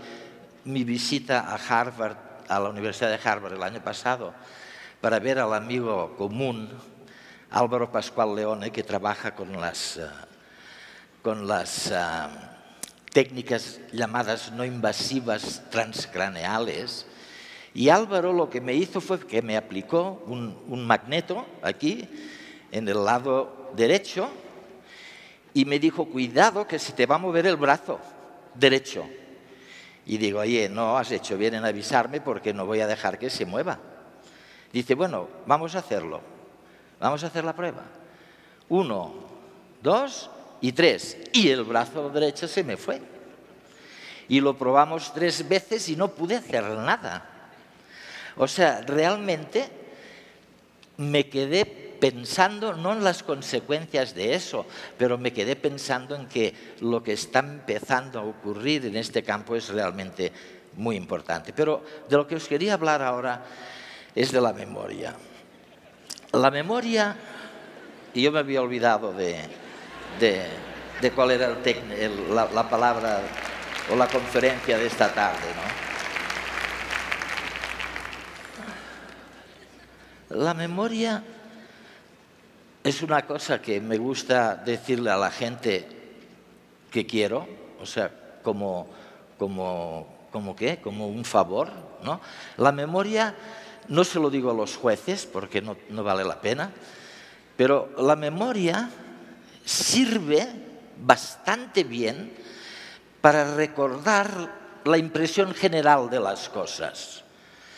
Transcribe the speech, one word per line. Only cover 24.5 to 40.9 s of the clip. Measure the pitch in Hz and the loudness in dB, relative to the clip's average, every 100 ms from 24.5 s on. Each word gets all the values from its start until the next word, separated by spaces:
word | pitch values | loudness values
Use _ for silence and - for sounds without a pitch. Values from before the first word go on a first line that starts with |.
| - - - - - - - - - _ | -20 -20 -20 -20 -20 -20 -20 -20 -20 _
y | 143 135 | 2 4
me | 143 | 4
dijo, | 156 160 151 | 4 2 -2
"Cuidado | 123 123 123 208 196 208 | -2 0 6 6 4 -2
que | 156 | -4
se | - | -4
te | - | 0
va | 123 151 | 4 4
a | |
mover | 185 170 180 | 2 4 4
el | 160 | 4
brazo | 139 151 - 135 - - - - - | 6 4 2 -8 -10 -20 -20 -20 -20
derecho". | 123 135 131 131 104 80 - - - - - - - - - - | 4 6 6 2 -8 -10 -14 -20 -20 -20 -20 -20 -20 -20 -18 -6
Y | 107 | 0
digo, | 107 101 | 0 0
"Oye, | 107 120 101 | 2 2 2
no | 101 113 127 | 0 2 2
has | 117 | 0
hecho | 107 - 98 | -4 -4 0
bien | 107 | 0
en | 113 110 | 0 -2
avisarme | 104 101 135 117 147 | -2 2 2 2 -2
porque | 139 104 107 | -4 -4 -2
no | 104 | -2
voy | 95 110 | 0 0
a | 107 | 0
dejar | 107 98 95 | 0 -2 -2
que | 127 | -4
se | - | -4
mueva". | 95 98 170 139 - - - - - - - - - | -4 -4 -4 -6 -10 -20 -20 -20 -20 -20 -20 -20 -6
Dice, | 120 123 | -4 2
"Bueno, | 131 180 117 85 - | 2 2 -2 -6 -8
vamos | - 147 160 | 0 2 2
a | 180 | -6
hacerlo. | - 104 82 78 - - - - - - - - | -4 -4 -4 -8 -12 -20 -20 -20 -20 -20 -20 -4
Vamos | 120 147 | -2 -2
a | 160 | -4
hacer | 165 | -4
la | 160 | -4
prueba. | 160 175 - - - - - - - - - - | -4 -6 -6 -12 -20 -20 -20 -20 -20 -20 -20 0
Uno, | 175 170 101 82 76 - - - - - - | 2 2 0 -4 -10 -16 -20 -20 -20 -20 -4
dos | 139 208 277 - - - - - | 2 2 2 -6 -14 -16 -20 -4
y | 127 | -2
tres". | 127 170 | 6 6